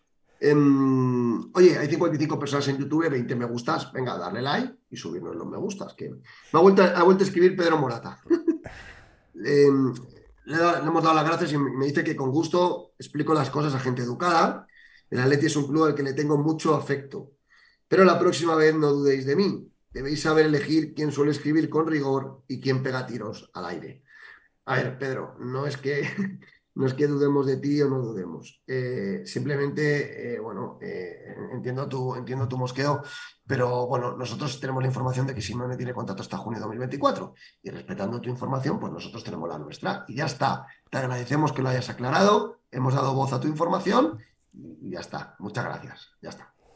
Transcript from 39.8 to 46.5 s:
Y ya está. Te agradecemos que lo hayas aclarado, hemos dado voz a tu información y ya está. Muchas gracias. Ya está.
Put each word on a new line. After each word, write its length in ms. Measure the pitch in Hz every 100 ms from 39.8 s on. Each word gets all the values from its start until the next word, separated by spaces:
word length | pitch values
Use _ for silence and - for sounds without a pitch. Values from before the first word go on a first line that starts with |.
| - - -
Y 80 |
ya 120 | 117 151
está. 400 | - 139 85 - - -
Te 100 | 131
agradecemos 540 | 127 123 120 147 151
que 80 | 143
lo 80 | 131
hayas 200 | 127 117
aclarado, 680 | 101 123 165 202 214 - - _
hemos 240 | 127 127
dado 180 | 135 135
voz 200 | 135 131
a 80 | 131
tu 80 | 151
información 720 | 156 170 185 190 233 320 - - _ _
y 380 | - 82 80 101
ya 80 | 87
está. 340 | - 73 - -
Muchas 240 | 95 123
gracias. 480 | 87 76 - - - _
Ya 60 | -
está. 260 | - -